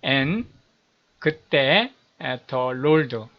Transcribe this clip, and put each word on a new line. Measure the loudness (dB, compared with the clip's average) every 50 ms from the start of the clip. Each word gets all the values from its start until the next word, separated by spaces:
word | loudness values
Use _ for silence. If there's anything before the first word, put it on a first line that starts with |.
| 0
And | 0 0 0 0 0 -2 -4 -6 -8 -14 -20 _ _ _ _ _ _ _ _ _ _ _ _
그때, | -4 -4 -4 -4 _ _ 0 2 4 4 4 2 2 0 -8 _ _ _ _ _
에, | -8 -8 -8 -8 _ -6
the | -4 -2 -2 -2 -4
Lord | -2 2 2 4 4 2 0 -6 -10 -10 -12 _